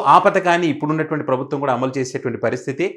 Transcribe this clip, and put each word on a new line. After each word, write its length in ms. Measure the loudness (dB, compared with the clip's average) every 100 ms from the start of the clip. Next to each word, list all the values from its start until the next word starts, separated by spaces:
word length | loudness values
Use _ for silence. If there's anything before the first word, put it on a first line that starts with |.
| 8
ఆ 60 | 6
పథకాన్ని 480 | 6 2 2 0 0
ఇప్పుడున్నటువంటి 580 | -2 -2 -2 -2 -4 -2
ప్రభుత్వం 340 | -4 -2 -4
కూడా 140 | -2
అమలు 200 | -2 -2 -4
చేసేటువంటి 420 | -6 -4 -6 -2
పరిస్థితి. 460 | -4 -4 -6 -4 -6